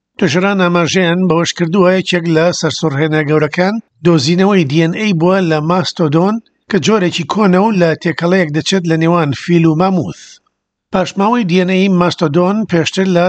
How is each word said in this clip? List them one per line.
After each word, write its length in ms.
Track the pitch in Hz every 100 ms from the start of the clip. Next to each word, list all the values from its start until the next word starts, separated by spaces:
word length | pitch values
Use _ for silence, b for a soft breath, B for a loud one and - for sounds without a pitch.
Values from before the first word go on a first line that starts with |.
| _ _
توێژەران 400 | 190 147 196 202
ئاماژەیان 600 | 175 175 160 185 175 175 185
بەوەش 260 | 160 170
کردووە 360 | - 170 185 180
یەکێک 340 | 185 185 180 170
لە 180 | 160 170
سەرسوڕهێنە 680 | 175 165 - 165 139 160 156 151
گەورەکان 500 | 156 151 165 185 226 - _
دۆزینەوەی 680 | 156 170 131 175 190 202 151
دی 120 | 147
ئێن 120 | 165 185
ئەی 180 | 214
بووە 240 | 175 170 190
لە 180 | 180 156
ماستۆدۆن 720 | 151 180 147 - 165 151 185 226 - _ _
کە 100 | 202
جۆرێکی 500 | 143 220 180 165 156
کۆنە 280 | 196 208 180
و 80 | 214
لە 180 | 202 170 151
تێکەڵەیەک 500 | - 151 170 190 165
دەچێت 320 | 151 160 190 170
لە 100 | 160
نێوان 340 | 165 175 156
فیل 340 | 127 - 175 165
و 120 | 156
ماموث. 420 | 185 185 113 - - - _ _ _ _ _
پاشماوەی 540 | 190 180 - 202 240 202
دی 80 | 180
ئێن 120 | 180
ئەی 140 | 185 196
ماستۆدۆن 680 | 180 175 - 160 147 180 208 214
پێشتر 420 | 170 143 - 190
لە 180 | 175